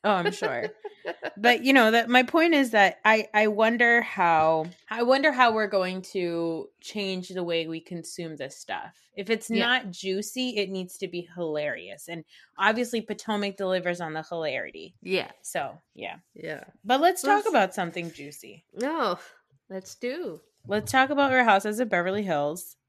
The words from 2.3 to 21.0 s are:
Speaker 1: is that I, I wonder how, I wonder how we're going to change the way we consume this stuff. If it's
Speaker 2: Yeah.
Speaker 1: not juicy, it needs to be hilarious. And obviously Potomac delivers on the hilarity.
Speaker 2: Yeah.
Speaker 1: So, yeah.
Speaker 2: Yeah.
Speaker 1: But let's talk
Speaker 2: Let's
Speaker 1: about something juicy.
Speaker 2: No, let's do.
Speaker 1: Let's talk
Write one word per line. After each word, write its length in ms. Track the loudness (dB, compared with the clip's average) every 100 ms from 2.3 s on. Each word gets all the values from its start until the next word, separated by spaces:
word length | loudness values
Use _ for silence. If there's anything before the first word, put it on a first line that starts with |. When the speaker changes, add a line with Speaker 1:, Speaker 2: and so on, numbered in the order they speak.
| 2 4
Speaker 1:
is 180 | 4 4
that 280 | 4 4 4
I, 240 | 4 4 2
I 140 | 2 2
wonder 540 | 4 2 4 4 4
how, 640 | 2 0 4 6 4 2 -2 -10 -10
I 100 | -2
wonder 280 | 2 4 4
how 220 | 4 4
we're 140 | 4 0
going 340 | 0 -2 -6 -8
to 540 | -4 -4 -2 -4 -4 -10 _
change 480 | -12 -8 -6 -6 -8
the 140 | -8
way 240 | -4 -2 -4
we 120 | -8
consume 560 | -10 -12 -12 -12 -12 -10
this 200 | -12 -12
stuff. 360 | -10 -10 -10 _ _ -14
If 140 | -4
it's 180 | -4 -2
Speaker 2:
Yeah. 160 | -2 0
Speaker 1:
not 260 | 0 -4
juicy, 640 | -10 -6 -4 -6 -6 -6 -4
it 120 | -4
needs 280 | -6 -10 -10
to 80 | -10
be 200 | -10 -12
hilarious. 760 | -8 -4 -4 -4 -8 -12 -18 -14
And 160 | -14 -14 -20 _ 0
obviously 420 | 0 2 -2 -4
Potomac 560 | -6 -10 -4 -4 -4 -4
delivers 440 | -2 0 -2 -4
on 120 | -6
the 80 | -8
hilarity. 720 | -8 -6 -4 -4 -8 -14 -18 _
Speaker 2:
Yeah. 300 | -4 -4 -4 -14
Speaker 1:
So, 380 | -10 -8 -8 -12 _ -14
yeah. 220 | -14 -14 _ -16
Speaker 2:
Yeah. 300 | -12 -12 -14 _
Speaker 1:
But 160 | -2 2
let's 200 | 2 2
talk 140 | 2 2 4
Speaker 2:
Let's 40 |
Speaker 1:
about 240 | 2 2
something 380 | -2 -6 -6 -10
juicy. 540 | -12 -16 -16 -20 -20 _ -8
Speaker 2:
No, 420 | -4 -2 -2 -4 -10 _ _ _ _
let's 260 | -14 -14 -10
do. 460 | -8 -6 -8 -10 _ _ -4
Speaker 1:
Let's 240 | -4 2
talk 180 | 2